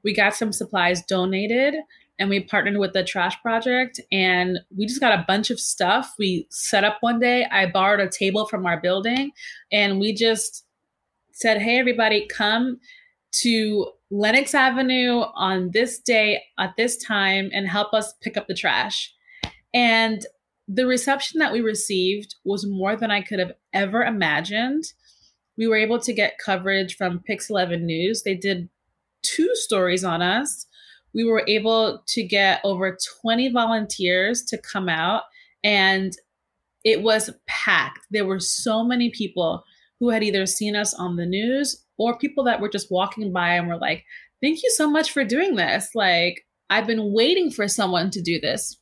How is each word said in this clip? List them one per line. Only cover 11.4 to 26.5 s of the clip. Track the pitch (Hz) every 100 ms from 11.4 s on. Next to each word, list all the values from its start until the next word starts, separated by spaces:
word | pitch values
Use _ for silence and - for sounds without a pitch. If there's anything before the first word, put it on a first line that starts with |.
| 233 208
"Hey, | 220 247
everybody, | 247 240 220 214 208
come | - 208 226 254 247 - - _ _ _ -
to | 240 226 214 208 - - _
Lenox | 202 214 254 277
Avenue | 285 262 247 254 254 247 240 -
on | - 190 190 180
this | 208 240 -
day | - 226 214 202 - -
at | 190 -
this | 240 240
time | - 208 196 196 196
and | 196 196
help | 196 208
us | 220 214 -
pick | 214 214
up | -
the |
trash." | 180 170 113 202 - - _ _ - - - _
And | 247 240 226 226 214 - _ _ _ -
the | 196 254
reception | 254 277 277 - 320
that | 302
we | 233
received | 226 214 - 190 185 208 208 -
was | 190 202 202
more | 190 190 214
than | 220
I | 202
could | 190 202
have | 180 - _
ever | 190 196 226
imagined. | 240 214 160 147 175 208 247 294 320 _ _ _ _ _ _ -
We | 226
were | 214
able | 214 233
to | 240
get | 214 202 -
coverage | -